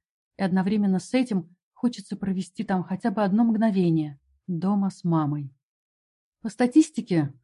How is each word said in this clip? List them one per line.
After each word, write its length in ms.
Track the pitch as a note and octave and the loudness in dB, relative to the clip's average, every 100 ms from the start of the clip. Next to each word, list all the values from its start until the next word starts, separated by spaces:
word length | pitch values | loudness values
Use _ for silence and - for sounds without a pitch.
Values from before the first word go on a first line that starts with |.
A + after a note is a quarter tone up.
| _ _ _ - | _ _ _ -4
и 80 | |
одновременно 560 | F#3+ F#3+ F#3 G#3 G3+ F#3 | 0 0 0 0 2 0
с 140 | - | 0
этим 420 | B3+ B3+ F#3+ E3 _ _ | 0 0 -2 -4 _ _
хочется 460 | _ A#3+ A#3+ - G3 | _ -4 -4 -10 -8
провести 480 | G3 F#3+ F3+ - G#3 | -4 -4 -6 -8 -4
там 180 | F#3 | -4
хотя 260 | - F#3 A#3 | -4 -4 -4
бы 140 | G3 | -2
одно 220 | G3+ G#3 A#3 | 0 2 2
мгновение 720 | G#3+ A3+ F#3+ F3 E3 D3+ C#3+ _ _ - | 2 2 2 2 2 -2 -8 _ _ -8
дома 420 | E3 F#3 G#3 F#3+ | -4 -2 0 -2
с 160 | - F3 | -4 -2
мамой. 500 | E3 D3 D3 C#3 - _ _ _ _ _ _ _ _ | 0 0 -4 -8 -14 _ _ _ _ _ _ _ _
По 60 | A3+ | -8
статистике, 840 | - B3 D#4 D#4 - - E3+ C#3+ - | 0 2 4 4 0 -2 0 -2 -6